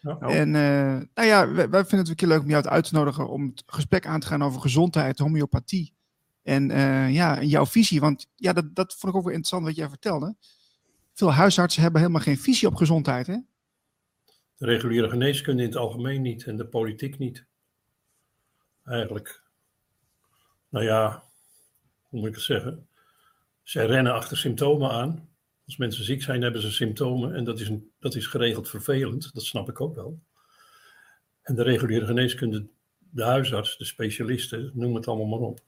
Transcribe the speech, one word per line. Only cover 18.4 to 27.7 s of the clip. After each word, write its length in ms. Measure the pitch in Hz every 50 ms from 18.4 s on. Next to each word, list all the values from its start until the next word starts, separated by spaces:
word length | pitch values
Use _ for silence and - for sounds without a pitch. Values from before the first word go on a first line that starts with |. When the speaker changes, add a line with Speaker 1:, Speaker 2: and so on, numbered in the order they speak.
| _ _ _ _ _ _ _ _ _
Speaker 1:
Eigenlijk. 600 | 131 120 117 110 95 107 104 - - - _ _ _ _ _ _ _ _ _ _ _ _ _ _ _ _ _ _ _ _ _ _ _ _ _ _ _
Nou 160 | - 110 113
ja, 380 | 110 110 110 110 107 110 - _ _ _ _ _ _ _ _ _ _ _ _ _ _ _ _ _ _
hoe 100 | - 117
moet 100 | 104 110
ik 60 | 107
het 80 | - -
zeggen? 440 | - 135 98 - 127 160 160 - _ _ _ _ _ _ _ _ _ _ _ _ _ _ _
Zij 240 | _ - - - 113
rennen 280 | 110 123 131 127 123 123
achter 240 | 113 - - 131
symptomen 540 | - - - 117 - 143 143 147 143 135 127
aan. 400 | 117 117 123 151 165 160 - _ _ _ _ _ _ _ _
Als 120 | - -
mensen 260 | - 127 117 113 120 104
ziek 180 | 120 139 135 -
zijn, 180 | - 127 123
hebben 200 | 123 120 113 113
ze 100 | 107 107
symptomen 640 | 101 - 120 110 107 - 143 127 127 127 120 143 -
en 80 | 135 120
dat 160 | 117 113 110
is 100 | 110
een, 220 | 107